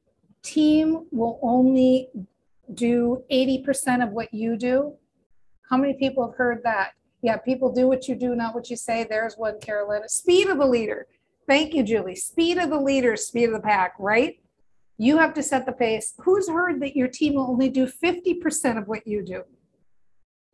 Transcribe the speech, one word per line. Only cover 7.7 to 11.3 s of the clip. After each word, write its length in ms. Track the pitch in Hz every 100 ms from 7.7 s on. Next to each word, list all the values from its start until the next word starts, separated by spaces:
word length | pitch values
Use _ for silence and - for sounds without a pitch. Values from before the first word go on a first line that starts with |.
do 160 | 220 254
what 200 | 254 269
you 60 |
do, 220 | 214 247 240
not 180 | 226
what 160 | 233 226
you 60 | 240
say. 280 | - 226
There's 320 | 226 220 226 214
one, 240 | 220 214
Carolina. 480 | 220 208 208 208 214
Speed 400 | - - 359 392
of 120 | 294
the 80 | 269
leader. 400 | 240 214 214 - _ _